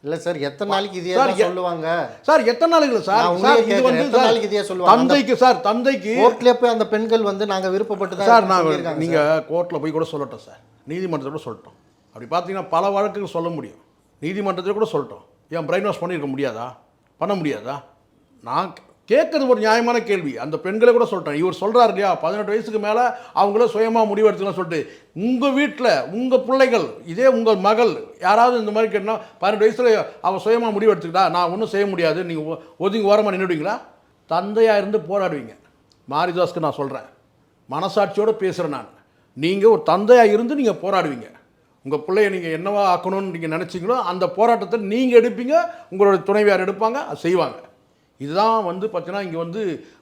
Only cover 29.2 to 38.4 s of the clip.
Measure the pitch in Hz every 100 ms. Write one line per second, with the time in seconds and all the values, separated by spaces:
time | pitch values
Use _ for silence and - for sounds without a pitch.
29.2 | - _ 190 208 214 240 247 214 - -
30.2 | 175 185 214 233 233 202 214 185 165 175
31.2 | 185 175 175 185 220 196 202 185 165 156
32.2 | 175 160 156 160 - _ 185 220 202 208
33.2 | 208 185 190 165 165 240 - _ _ _
34.2 | _ 165 196 214 226 208 196 208 160 202
35.2 | 185 147 113 - _ _ _ _ - 143
36.2 | 180 175 175 180 156 139 139 123 - _
37.2 | _ _ _ _ _ 139 185 185 202 -
38.2 | 220 214